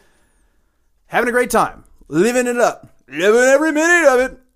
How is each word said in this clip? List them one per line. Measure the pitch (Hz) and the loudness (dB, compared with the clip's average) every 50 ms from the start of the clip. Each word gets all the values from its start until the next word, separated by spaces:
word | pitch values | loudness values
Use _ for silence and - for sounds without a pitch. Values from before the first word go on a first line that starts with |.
| _ _ _ _ _ _ _ _ _ _ _ _ _ _ _ _ _ _ _ _ _ | _ _ _ _ _ _ _ _ _ _ _ _ _ _ _ _ _ _ _ _ _
Having | _ 165 190 240 247 | _ -6 -4 -4 -2
a | 233 | -2
great | 247 247 247 | -2 -2 -2
time. | - 208 156 98 - - - _ - - - | 0 -2 -2 -2 -6 -12 -20 _ -20 -20 -14
Living | - 139 160 202 233 247 254 247 | -6 -2 0 0 0 0 0 -2
it | 240 240 | -2 -2
up. | 240 220 170 - - - - _ _ _ | 0 0 -2 -2 -4 -12 -20 _ _ _
Living | - 135 151 180 208 220 240 | -14 -6 -4 -2 0 2 2
every | 254 262 269 285 311 320 | 2 2 2 2 0 0
minute | 285 302 320 339 349 339 320 277 | -2 0 0 2 2 2 2 2
of | 254 247 | 2 2
it. | 262 254 - - _ _ _ | 0 -4 -8 -14 _ _ _